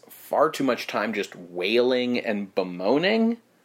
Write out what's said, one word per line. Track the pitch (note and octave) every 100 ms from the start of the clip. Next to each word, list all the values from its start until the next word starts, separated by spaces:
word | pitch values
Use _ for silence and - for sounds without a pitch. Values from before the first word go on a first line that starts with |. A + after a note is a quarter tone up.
| -
far | - - A2 D#3
too | -
much | C3+ A#2 -
time | A#2+ A2
just | G#2 F#2+ -
wailing | F2 F2 F#2 A#2+ B2 B2+ B2 A#2+
and | - G#2 G2+ -
bemoaning, | F#2 F2+ F#2+ C#3 F#3 A3+ A3+ A#3 _ _